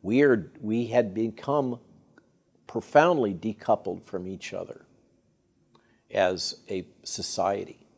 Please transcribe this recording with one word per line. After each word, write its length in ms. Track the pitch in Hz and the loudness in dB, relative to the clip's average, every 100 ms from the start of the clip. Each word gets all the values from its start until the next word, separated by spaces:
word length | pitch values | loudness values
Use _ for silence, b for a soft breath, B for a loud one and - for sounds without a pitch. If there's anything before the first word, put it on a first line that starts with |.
We 200 | 92 120 | 0 4
are, 300 | 147 117 82 - | 6 4 0 -10
we 260 | 107 113 120 | -4 -2 0
had 260 | 120 110 | 0 0
become 640 | 98 113 107 - 147 131 117 _ _ _ _ _ _ _ _ - | -2 -4 -4 -4 -2 -2 -6 _ _ _ _ _ _ _ _ -10
profoundly 680 | 117 - 147 165 165 110 | -10 4 6 6 4 0
decoupled 680 | 92 110 104 - 110 - 90 | -2 -6 -8 0 0 0 -10
from 240 | - 92 90 | -10 -10 -10
each 240 | 95 - | -12 -10
other 320 | 92 90 - _ _ _ _ _ _ _ _ _ _ b b b | -10 -12 -14 _ _ _ _ _ _ _ _ _ _ b b b
as 480 | - 92 92 - - - | 0 2 0 -6 -10 -8
a 160 | 95 87 _ | -8 -8 _
society. 840 | - - 95 - 92 101 - - _ | -12 -10 -8 -2 0 0 -6 -16 _